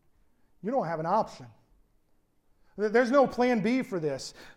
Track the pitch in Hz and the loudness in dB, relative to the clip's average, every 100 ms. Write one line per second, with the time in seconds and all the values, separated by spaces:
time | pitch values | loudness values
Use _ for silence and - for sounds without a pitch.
0 | _ _ _ _ _ _ 185 262 165 165 | _ _ _ _ _ _ -4 -2 -2 -2
1 | 160 214 - - 123 - _ _ _ _ | 0 0 0 -6 -20 -20 _ _ _ _
2 | _ _ _ _ _ _ _ - 208 226 | _ _ _ _ _ _ _ -6 0 2
3 | 240 285 254 - 247 240 196 262 - 185 | 4 4 4 2 2 2 2 0 -2 -4
4 | 151 135 - - - | -4 -6 -10 -18 -20